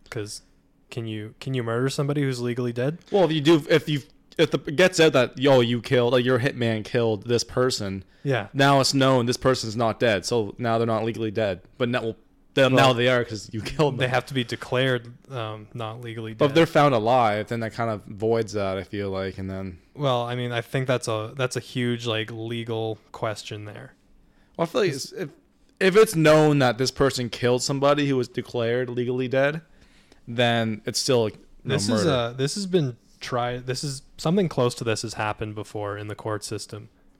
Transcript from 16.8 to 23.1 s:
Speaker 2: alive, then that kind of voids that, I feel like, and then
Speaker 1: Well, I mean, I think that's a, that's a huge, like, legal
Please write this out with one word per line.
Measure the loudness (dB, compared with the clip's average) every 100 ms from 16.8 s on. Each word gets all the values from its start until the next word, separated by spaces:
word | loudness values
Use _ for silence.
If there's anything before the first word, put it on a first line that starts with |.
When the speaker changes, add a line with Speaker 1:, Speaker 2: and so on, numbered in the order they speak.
| 4
Speaker 2:
alive, | 4 4 4 4 0 -2
then | -6
that | -6
kind | -4 -4
of | -6
voids | -10 -4 0 0 0
that, | -4 -2 -4
I |
feel | -6 -6 -6
like, | -4 -6 -8
and | -10
then | -8 -10 -14 _
Speaker 1:
Well, | -6 -2 -2
I | -4 -6
mean, | -6
I | -6
think | -6 -4 -2
that's | -2 -2
a, | -6 -6 -6
that's | -6 -6
a |
huge, | -8 -4 -4 -4 -4
like, | -4 -6
legal | -10 -8 -8 -6 -4 -6 -8 _